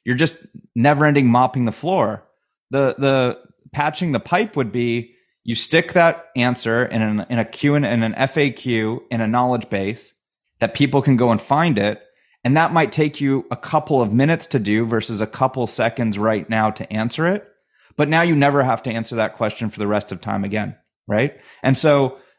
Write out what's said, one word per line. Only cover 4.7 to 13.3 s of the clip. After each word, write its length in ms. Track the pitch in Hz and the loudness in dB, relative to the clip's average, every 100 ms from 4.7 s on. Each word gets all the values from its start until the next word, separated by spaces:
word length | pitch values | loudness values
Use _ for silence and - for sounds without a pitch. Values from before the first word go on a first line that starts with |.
be 440 | 120 120 117 117 _ _ _ | -2 -2 -2 -6 _ _ _
you 120 | - 113 | -6 -6
stick 380 | - 160 165 | 0 0 2
that 320 | 180 170 160 - 127 | 2 2 2 -6 -2
answer 500 | 123 123 117 117 123 | 0 0 0 0 0
in 160 | 113 | 0
an, 240 | 107 107 - | 0 -2 -2
in 100 | 120 | -2
a 60 | 110 | -2
Q 280 | - 143 | -2 0
and, 100 | 147 | 2
in 200 | 120 117 | 2 0
an 100 | 113 | 0
F 240 | - 131 160 | 0 -2 0
A 140 | 143 | -2
Q 520 | - 127 113 110 120 - | -2 -4 -2 -2 -4 -6
in 100 | 117 | -4
a 60 | 110 | 0
knowledge 400 | 123 123 123 107 | 0 0 -2 -4
base 440 | 98 98 117 - _ _ _ _ _ | -4 -4 -8 -14 _ _ _ _ _
that 160 | 113 - | -4 0
people 260 | 143 139 | 2 2
can 160 | 139 123 | 2 4
go 140 | 120 | 4
and 100 | 110 | 0
find 380 | - 143 170 104 | 0 0 2 0
it. 220 | 101 107 - _ _ _ | 0 -4 -12 _ _ _
And 120 | 123 151 | 0 2
that 160 | 165 | 2
might 200 | 165 151 | 2 0
take 280 | - 151 - | 0 -2 0
you 280 | 143 | -2